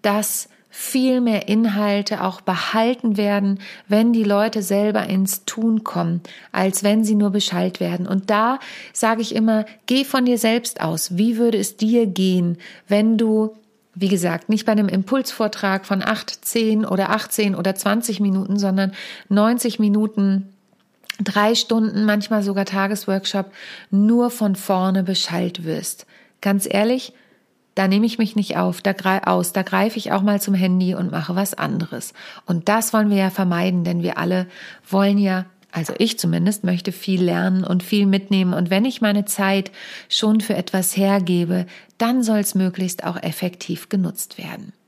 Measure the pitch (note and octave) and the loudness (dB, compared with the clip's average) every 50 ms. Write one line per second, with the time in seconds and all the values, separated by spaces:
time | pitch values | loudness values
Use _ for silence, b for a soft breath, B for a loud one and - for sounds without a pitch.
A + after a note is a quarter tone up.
0 | - G#3 G3+ G#3+ G#3 - - - - b b b b b - - - - - C4 | 0 0 0 0 -2 -4 -6 -8 -8 b b b b b -14 -12 -10 -4 0 2
1 | B3+ C4 B3+ B3+ B3 A#3 G#3+ G3 - - G#3 A3 A3+ A3+ G3 G#3 G#3 G3+ G3+ G3+ | 2 2 2 2 2 2 0 0 0 0 2 2 2 2 0 0 0 0 0 0
2 | G3+ - G#3+ - F3+ F#3+ F3+ - _ - F#3 E3+ - - - A3+ A3+ A#3 B3+ A#3+ | 0 -2 -4 -2 -4 -4 -4 -4 _ -4 -4 -2 -4 0 0 2 2 2 0 0
3 | - A3+ G#3 G3+ G#3 G3+ G3+ G3+ G3+ G3 G3 G3 B B B B B - G3+ G#3+ | 0 0 0 2 2 2 2 2 2 0 0 -2 B B B B B 2 4 4
4 | A3+ A#3+ A#3 A3+ G#3+ G3+ G3+ G3+ G#3+ A3+ - A3 F#3+ - G3+ G3+ G#3 G#3+ G#3 G#3+ | 4 4 4 2 2 2 2 2 2 0 0 -4 -2 0 0 2 2 2 0 0
5 | F#3+ - F#3+ F#3+ G3 F#3+ - - _ - - A3+ A3 A3+ A3 A3 A3 - - F3 | -2 0 0 0 0 0 -2 -6 _ -8 -6 -2 0 0 0 0 -2 -4 -4 -2
6 | F3 E3+ E3+ E3+ E3 B B B B B B F#3 F#3 F#3+ F#3 - G3 G3+ G#3 A3 | -2 0 -2 -4 -6 B B B B B B 0 0 0 0 0 0 2 2 2
7 | A3 G#3 A3 G#3 G#3 G3+ F#3+ G#3 G3+ - F#3 F3 F3+ F#3 F3+ - F3+ F3 F3 F3 | 2 2 2 2 2 2 0 0 -2 -2 -2 -2 -2 -2 -2 -4 -4 -4 -2 -4
8 | F3+ - G3 G3 F#3+ - G#3 G#3 A3 A#3+ C4 C4+ B B B B B B B - | -4 -2 -2 -2 0 0 0 2 2 0 0 -4 B B B B B B B -2
9 | - A3 A3+ A3 A3+ A3 A3+ A3+ A3 A3 A3 G#3+ G#3+ B B B _ - B3 C4+ | 0 0 0 0 -2 -2 0 0 2 2 2 2 0 B B B _ 0 0 2
10 | C4+ C4+ - C4+ B3 B3 B3 A3 A3+ A3+ A3+ A#3+ A#3 - - - - D#3+ E3 E3 | 2 2 0 2 2 2 2 2 2 2 2 0 -2 -4 -6 -4 -4 -2 -2 -4
11 | - - F#3 F3 G#3+ A#3+ A#3 A3 A#3+ A#3 A3+ G3 - - - - A3 A3 A#3+ A#3+ | -4 -4 0 2 2 2 2 2 2 2 2 0 -2 -4 -4 -2 0 2 4 4
12 | A#3 G3 F3 F#3 F#3+ F#3+ F#3 F3+ F3 F3 E3+ F3 B B B B B - G3+ G#3 | 2 2 2 2 2 4 4 4 2 0 -2 -4 B B B B B 0 2 2
13 | G#3+ A3+ A3+ G#3+ A#3 A3 G#3+ G#3+ A3 G#3+ A3 - _ _ _ _ _ _ _ F3+ | 4 4 4 2 2 2 2 2 0 -2 -4 -12 _ _ _ _ _ _ _ -2
14 | F#3+ F#3+ G3+ F3+ F3 F3 E3+ E3+ - - G#3+ G#3+ A3 - G#3+ G#3+ G#3 G3 - G3 | 2 2 2 2 2 -2 -2 -4 -2 -2 -2 0 2 2 2 2 2 2 0 -2
15 | F#3+ - C4 C4+ B3+ - - - A3+ G#3+ - - - G3 F#3+ F#3+ F#3+ - G3+ F#3+ | 0 0 0 0 0 -2 -4 -2 -2 -2 -2 -2 -2 0 0 -2 -2 -2 -4 -2
16 | - - A3 A3 - - - - - - - A#3 A3+ A3 G#3+ G#3+ A3 - F#3+ F#3 | 0 -2 -2 -2 -6 -12 -14 -10 -10 -4 -2 0 2 2 2 2 0 0 0 0
17 | G3 - G#3+ A3 - - - - G#3+ G3+ F#3+ - F3 F#3+ F#3+ F#3+ - G3+ G3+ A#3 | 2 0 0 -2 -2 -4 -2 0 0 0 0 0 -2 -2 -2 0 0 0 0 0
18 | A#3 - G#3 F#3 G#3 G3+ F#3+ F#3+ F#3+ - G3 G#3 G3+ G3 F#3+ F#3+ G3 F#3+ F#3+ B | -2 -4 -2 0 0 2 2 0 0 0 -2 0 0 2 2 2 0 0 -4 B
19 | B B B B B _ G3 G3+ G#3 A3+ A#3+ A#3+ - A#3+ G#3 - G#3+ G#3 G3+ G#3 | B B B B B _ 2 4 4 4 2 2 0 -2 0 2 2 2 4 2
20 | A3 G#3+ A3 G#3 G3 G3 F#3+ F#3+ F#3+ - - _ _ _ _ _ _ _ _ _ | 2 0 0 0 2 2 2 0 -2 -6 -16 _ _ _ _ _ _ _ _ _
21 | _ - - - G3+ G3+ - G#3 G#3 A3 A#3 A#3 - - A3+ A3+ A3 A3 - G3+ | _ -16 -8 -6 -6 -2 2 2 2 4 2 0 0 0 2 2 2 0 0 0
22 | G#3+ G#3+ G#3 G#3+ G#3 - A3+ G#3 G3+ G3+ G3 G3 G3 F#3+ F#3+ G3 G3 G3 G#3+ G3+ | 2 2 2 0 0 0 -2 0 0 0 0 -2 -2 -2 0 -2 0 -2 -2 -4
23 | - - F#3+ G3 G3 - - G3 F#3+ G3 B B B B B B B B - G3 | -2 -2 -2 -2 -2 -2 -2 -2 -4 -4 B B B B B B B B 2 4
24 | G#3 A3 A#3 A#3+ A#3+ A#3+ A#3+ - A3 G3+ F#3+ G3 - - G3 F#3 F#3 F#3+ F#3+ F#3+ | 4 6 4 4 2 2 0 0 0 0 0 -2 -2 -2 0 2 2 2 2 0
25 | F#3 F#3 F#3+ F3+ - - E3 E3+ F3+ F3+ F3 F3 E3+ D#3+ D#3 D#3+ E3 - - - | 0 0 -2 -2 -2 -2 -2 -2 -2 -4 -4 -6 -6 -6 -6 -4 -6 -8 -10 -12
26 | - b b b b b b _ - G3+ G3 G3+ G3 - - G3 G#3+ A3+ B3 C4 | -16 b b b b b b _ -2 0 0 0 0 0 0 2 2 2 0 -2
27 | - - b b b b b b b b b _ _ _ _ F#3+ F#3+ F#3+ G3 G#3 | -4 -10 b b b b b b b b b _ _ _ _ 0 2 2 4 4
28 | A3+ A3+ A3+ - A3+ G#3 - G#3 G3 - - F3 F3+ F3+ F3 - - G3 F#3+ - | 2 2 2 0 -2 0 0 -2 -2 0 -2 -2 0 -2 -2 -2 -2 -2 -2 0
29 | - F#3+ F#3+ G3 - - F#3 F3+ F3 F3 - G3 F#3 - F#3+ F#3+ G3 A3+ A3 A3+ | 0 0 0 2 2 2 2 2 0 0 -2 -2 -2 0 0 0 0 0 -2 -4
30 | G3+ - - G3 F#3+ G#3 G3+ G3+ G3+ - G3 F#3 F#3 F#3 F#3 F#3 F#3 F3+ F#3 - | -4 -2 0 2 2 2 2 0 0 0 0 2 2 2 2 2 2 0 0 -2
31 | F3+ F3 - E3+ D3+ - F3 F#3 G3+ G3 - - D#3+ D3+ - - E3+ - - - | -4 -4 -4 -4 -4 -2 -2 -2 -2 -2 -4 -6 -4 -4 -4 -4 -6 -6 -8 -12
32 | - - B B B B B B B - F3 E3+ E3 G3+ G#3 A3+ A3 - - A3 | -12 -12 B B B B B B B -4 -4 -2 0 0 0 2 0 0 0 2
33 | G#3+ G#3 G3+ G3 F#3+ F#3+ F#3 - F#3+ F3+ E3+ E3+ F3+ F#3 F3+ F3+ E3+ F3 F3 F3 | 2 4 2 2 2 0 0 0 0 0 0 0 0 0 0 0 0 0 -2 -2
34 | E3+ F3 - - E3+ F3 F#3 F#3 F3+ F3+ B B B B B B B - G3 G3 | -2 -2 -2 -2 -2 -2 -2 -2 -2 -6 B B B B B B B -2 2 2
35 | G3 G3+ G3+ G3+ G3+ F#3+ F#3 F#3 F#3 - _ _ _ _ - E3 D#3+ - - - | 4 4 4 2 2 2 0 -2 -4 -8 _ _ _ _ -8 -6 -6 -6 0 0
36 | A3+ A3+ - - - E3+ E3 E3+ E3+ G3 G#3+ G#3+ - F3+ F3+ F3 - G3 F3 - | 0 0 0 -2 -2 0 0 2 2 0 0 0 -2 -2 -2 -2 -2 -6 -8 -6
37 | - - F#3+ F3+ F#3 F3 E3+ F3 F#3 F#3+ F#3 F#3 F#3 - F3+ F3+ F3 - - G#3 | -4 -2 0 0 2 0 0 0 0 2 0 0 0 0 -2 -2 0 0 0 2
38 | G3+ G3 G3 G3 G3 - G3+ F#3+ F#3+ F3+ E3+ D#3+ F3+ E3+ F#3+ G3 A3+ C4+ B3 - | 4 4 2 2 0 0 0 2 2 2 2 0 0 0 2 0 0 0 -2 0
39 | A3+ G#3 G3+ G#3 G3+ - - - G3 F#3+ G3 G3 F#3+ - B B B B B B | 0 0 2 0 0 -2 -2 -2 0 0 0 0 -2 -4 B B B B B B
40 | B B - - A3+ G#3+ G#3+ A3 G3+ - G3+ - F3+ - - F#3 F3+ - - G3 | B B -4 0 2 2 2 2 2 0 -4 -4 -4 -2 -2 -2 -2 -2 0 2
41 | G3 G3 G3 G3+ F3+ E3+ F3+ F3 F3 E3 F3+ F#3 F3+ F3+ B B B B B _ | 2 2 2 2 2 2 0 0 2 0 0 -2 -2 -6 B B B B B _
42 | A#3 A#3 B3 C4 A#3+ A3 A3 G#3 G3+ - - F#3+ F#3+ F3+ F3+ - F#3 F3+ F3+ - | -2 0 0 0 2 2 0 0 0 0 0 0 0 0 0 -2 -6 -4 -6 -6
43 | - F3 F3 - - E3+ D#3 - F#3 F3+ F3 - - - E3+ E3 - _ - G3 | -6 -6 -8 -6 -6 -8 -6 -4 -6 -8 -8 -8 -8 -8 -8 -8 -6 _ -2 0
44 | F#3 E3 - - - - - - - D#3+ - - - - _ _ _ | 0 -2 -4 -8 -12 -12 -12 -16 -14 -14 -14 -14 -16 -18 _ _ _